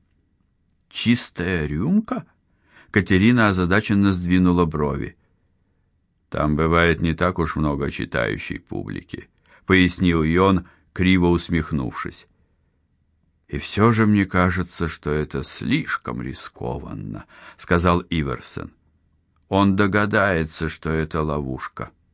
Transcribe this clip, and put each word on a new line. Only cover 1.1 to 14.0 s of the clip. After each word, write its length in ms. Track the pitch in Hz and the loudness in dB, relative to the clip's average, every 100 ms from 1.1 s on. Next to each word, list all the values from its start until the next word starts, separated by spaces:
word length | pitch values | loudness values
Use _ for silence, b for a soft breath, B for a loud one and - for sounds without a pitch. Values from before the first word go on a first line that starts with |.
| 120 - - 87 87 73 | 2 2 -2 -2 -2 -2
рюмка?» 600 | 76 127 208 220 247 - _ _ b b b b | -2 0 0 0 -6 -10 _ _ b b b b
Катерина 580 | 107 - 92 110 123 107 | -2 2 4 4 4 4
озадаченно 640 | 92 87 101 110 101 101 | 2 2 2 2 2 2
сдвинула 500 | 92 87 92 90 87 | 2 2 4 4 4
брови. 540 | 82 76 73 69 - - _ _ _ _ _ _ _ _ _ _ _ | 2 0 -4 -4 -8 -12 _ _ _ _ _ _ _ _ _ _ _
«Там 260 | - 76 76 | -4 -2 0
бывает 460 | 80 82 85 82 | 2 4 4 2
не 120 | 85 | 0
так 260 | 78 87 87 | 0 -2 0
уж 180 | 80 78 | -4 -2
много 340 | 76 71 71 | -2 -2 -4
читающей 680 | - - 62 57 53 - - | -6 -6 -4 -4 -4 -8 -12
публики», 680 | - 50 50 50 - - - b b b - | -10 -10 -8 -12 -12 -16 -16 b b b 2
пояснил 580 | 95 90 - 92 82 | 4 4 4 2 4
Йон, 420 | 78 87 98 95 b b b | 2 4 4 2 b b b
криво 340 | - 92 92 87 | -2 2 4 4
усмехнувшись. 1000 | 85 - 82 78 73 60 - - - - _ _ _ _ _ _ _ _ _ _ _ _ | 2 0 -2 -2 -4 -6 -8 -10 -12 -18 _ _ _ _ _ _ _ _ _ _ _ _
«И 80 | 73 | -8
все 340 | - 101 113 | -4 2 4
же 140 | 110 | 4